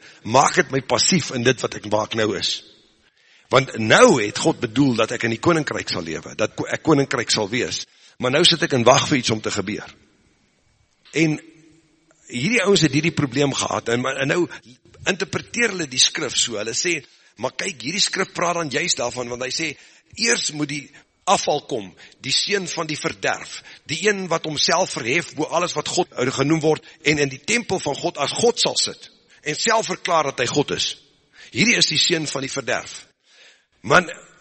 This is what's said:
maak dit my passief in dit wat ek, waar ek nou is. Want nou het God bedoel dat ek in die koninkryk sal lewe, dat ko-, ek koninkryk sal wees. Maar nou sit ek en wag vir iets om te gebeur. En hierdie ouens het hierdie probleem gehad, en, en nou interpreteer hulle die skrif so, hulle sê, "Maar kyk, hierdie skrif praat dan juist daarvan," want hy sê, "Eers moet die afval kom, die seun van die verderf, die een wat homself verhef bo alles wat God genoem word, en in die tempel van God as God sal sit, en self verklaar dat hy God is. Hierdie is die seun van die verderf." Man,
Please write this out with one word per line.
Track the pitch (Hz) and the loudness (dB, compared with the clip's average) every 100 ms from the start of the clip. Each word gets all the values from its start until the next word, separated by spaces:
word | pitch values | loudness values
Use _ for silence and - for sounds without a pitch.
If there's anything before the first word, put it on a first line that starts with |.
| - - | -14 -16
maak | - 123 180 185 | 2 4 4 4
dit | 180 | 0
my | 131 | 0
passief | - - - 185 - | 0 2 4 2 0
in | 127 | 0
dit | 120 131 | 2 2
wat | 120 - | 0 -6
ek, | 107 | -2
waar | 104 107 | -2 0
ek | 113 | 0
nou | 107 90 | 0 0
is. | - - - _ _ _ _ _ _ _ - | -4 -6 -10 _ _ _ _ _ _ _ 0
Want | 123 135 113 | 2 2 0
nou | 110 160 254 269 | 4 6 6 4
het | 107 - | 2 0
God | 160 156 | 0 0
bedoel | 120 110 139 113 | -2 2 2 4
dat | 110 | 0
ek | 120 | 0
in | 117 | -2
die | 113 | 0
koninkryk | 170 170 143 104 - | 2 2 0 -4 -4
sal | 104 | -6
lewe, | 82 78 82 - | -6 -8 -8 -4
dat | 107 - | -4 -2
ko-, | - | -6
ek | 117 | -2
koninkryk | - 143 135 127 110 | 4 4 4 0 -2
sal | - 101 | 0 0
wees. | 120 85 80 - _ - - | -2 -2 -6 -10 _ -20 -4
Maar | 123 | 0
nou | 139 | 4
sit | 175 165 | 4 4
ek | 170 | 2
en | 135 | 4
wag | 113 139 - | 6 6 6
vir | 123 | 0
iets | - | 0
om | 110 | -2
te | 104 | -2
gebeur. | 104 95 90 - - _ _ _ _ _ _ _ _ _ _ _ | -4 -4 -6 -8 -18 _ _ _ _ _ _ _ _ _ _ _
En | - 160 151 - - - _ _ _ _ _ - | 0 2 0 -6 -20 -20 _ _ _ _ _ -10
hierdie | 120 151 240 | -4 0 2
ouens | 185 196 156 | 4 4 4
het | |
hierdie | 135 160 - | 2 0 0
probleem | 147 120 143 - | 0 2 0 0
gehad, | - 107 110 | -2 -2 -2
en, | 120 127 | -2 0
en | 135 135 | -2 0
nou | 170 165 - - - _ - - | 0 -2 -6 -20 -20 _ -8 -4
interpreteer | 190 165 180 - 226 240 | -2 -4 -8 -8 -2 -2
hulle | 185 151 | -2 -6
die | 127 | 0
skrif | - - 139 - | 0 0 -4 -2
so, | - 107 | -2 -2
hulle | 110 117 | -4 -4
sê, | 180 160 - _ _ - | -2 -4 -8 _ _ -8
"Maar | 123 - | -6 -4
kyk, | 185 143 | -8 -6
hierdie | 117 190 | -6 -2
skrif | - - 190 | -2 -2 -4
praat | - 170 170 | -2 -2 -2
dan | 160 | -2
juist | 143 175 - | -2 -2 0
daarvan," | 123 120 120 | -2 -4 -8
want | 120 | -6
hy | 127 | -6
sê, | 123 160 139 - _ _ - | -6 -6 -8 -18 _ _ -4
"Eers | 233 233 - | 0 0 -2
moet | 151 147 | -4 -4
die | 147 123 - _ _ - | -6 -10 -20 _ _ 0
afval | 202 - 151 - | 2 2 -2 -2
kom, | 123 95 - - _ | -6 -8 -14 -20 _
die | - | -2
seun | - - 202 175 | -2 0 -2 -2
van | - 160 | -4 -4
die | 151 | -4
verderf, | 160 - 139 104 - - - - - | -4 -2 -2 -2 -6 -16 -18 -18 -10
die | - 202 | -4 0
een | 196 185 | 0 0
wat | 165 156 | -2 -2
homself | 143 - 170 185 | -2 2 2 0
verhef | - 113 160 - 113 | -2 -2 -2 -2 -6
bo | |
alles | 151 151 175 | -2 -2 -2
wat | 151 - | -4 -4
God | - 175 | -2 -2
genoem | - 127 - 139 160 | 0 -2 2 2 2
word, | 156 151 - - | 2 0 -2 -4
en | 143 151 | 0 2
in | 139 | 2
die | 131 | -2
tempel | - 233 208 185 | -4 -4 -2 -4
van | 147 135 | -2 -4
God | 175 147 | -4 -2
as | 139 | -4
God | - 233 - | 2 2 2
sal | 156 - | 0 0
sit, | - - - _ _ _ | -2 -4 -18 _ _ _
en | 147 151 | -6 -2
self | - 220 175 | 0 2 0
verklaar | 170 - 160 | -4 0 0
dat | 143 131 | 0 -2
hy | 123 | -2
God | 143 139 | 0 0
is. | 82 - - _ _ _ - - | 0 -4 -6 _ _ _ -20 -8
Hierdie | 113 214 185 | 0 2 2
is | 165 | 2
die | 151 | 0
seun | - 165 151 | 0 0 -2
van | 147 | -6
die | 131 | -6
verderf." | - 117 104 - - - _ _ _ - _ _ _ | -6 -4 -4 -6 -14 -20 _ _ _ -20 _ _ _
Man, | 98 156 - - - _ | 2 4 2 -4 -18 _